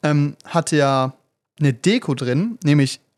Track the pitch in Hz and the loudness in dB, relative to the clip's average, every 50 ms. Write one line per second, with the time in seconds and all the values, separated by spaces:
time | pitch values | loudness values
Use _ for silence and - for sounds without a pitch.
0 | - 151 147 147 143 147 - - _ - - 170 160 - 165 151 143 135 135 135 | -2 0 2 2 0 0 -4 -10 _ -4 -4 -4 -2 0 0 2 2 2 2 0
1 | 131 131 - _ _ _ _ _ _ _ _ - 147 143 123 113 - 175 214 254 | 0 -2 -6 _ _ _ _ _ _ _ _ -2 0 0 0 0 0 0 0 0
2 | - - 139 - 131 123 123 143 190 233 226 - - 147 147 147 139 131 - - | -2 -4 -4 -4 -2 -2 -2 -2 -2 -4 -6 -4 0 2 2 2 2 0 -2 -10
3 | _ _ _ | _ _ _